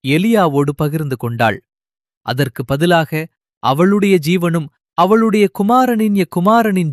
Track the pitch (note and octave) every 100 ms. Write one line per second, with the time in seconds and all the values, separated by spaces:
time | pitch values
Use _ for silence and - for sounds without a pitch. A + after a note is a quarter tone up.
0 | C3 D3+ G#3+ A3 E3+ C#3 C#3+ C#3+ D3+ D#3
1 | D3 C3 A#2+ A#2 A2+ G2 - _ _ _
2 | _ _ - B2+ C3+ - B2 C#3 F3 E3+
3 | D3+ D#3 E3 _ _ _ A#2 C#3 F#3 G3+
4 | G3 F#3 D3 F3+ E3+ E3 C#3+ _ _ -
5 | F#3 A3 A3+ G#3 G3+ - G3+ B3+ B3+ A3+
6 | G#3+ G3+ F3 F3+ F#3 A#3 A3+ F#3 D#3+